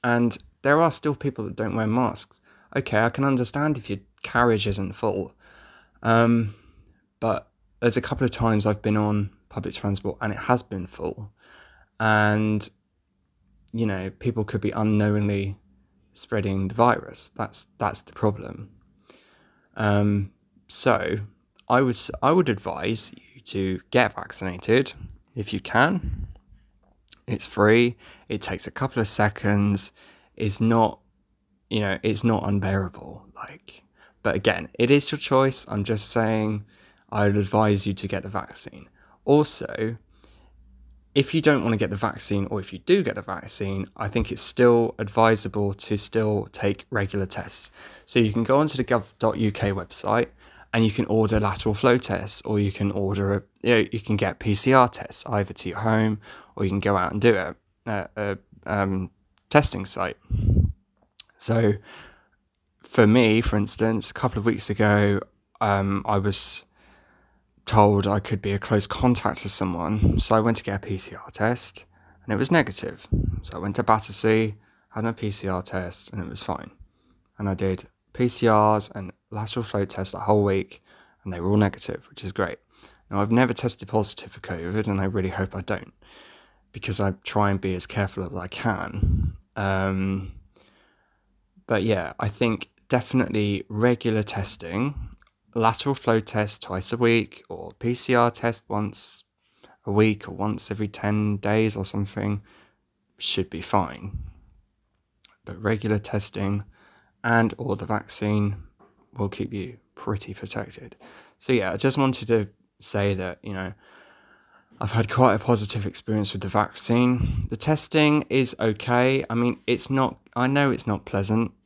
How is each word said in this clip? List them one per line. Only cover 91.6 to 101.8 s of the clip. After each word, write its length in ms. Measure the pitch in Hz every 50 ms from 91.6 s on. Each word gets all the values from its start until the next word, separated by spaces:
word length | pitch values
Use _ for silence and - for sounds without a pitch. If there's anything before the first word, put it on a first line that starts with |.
| _
but 180 | - 117 104 95
yeah, 280 | 113 107 92 85 69 - -
I 100 | - 107
think 420 | 104 - 123 117 110 - - _ _ _ _ _
definitely 760 | - 123 - - - 127 117 - - 107 104 104 101 95 - _
regular 520 | 107 104 113 123 123 117 - 120 110 110
testing, 840 | 104 - - 104 95 - - - - 82 87 101 123 143 143 - - - - _ _ _ _ _ _ _ _
lateral 400 | 120 113 113 113 - - 139 139
flow 260 | - - - 113 113
test 420 | 107 - - 110 107 104 - -
twice 300 | - - 87 92 98 -
a 60 | 120 117
week, 440 | 123 117 117 117 107 - - - _ _
or 240 | 90 85 82 80 - _
P 160 | - 117 123
C 200 | - - - 127
R 160 | 120 120 120
test 320 | 117 - - 117 113 - _ _
once 560 | 104 104 107 98 - - - - - - - _ _ _ _ _ _ _ - - _ _ _
a 40 | -
week 380 | 101 104 110 110 104 101 - -
or 40 |
once 380 | 95 92 101 107 - - - -
every 180 | 107 104 107 101
ten 500 | - - - 104 104 107 104 107 104 98
days 360 | - 101 104 110 110 110 101
or 120 | 101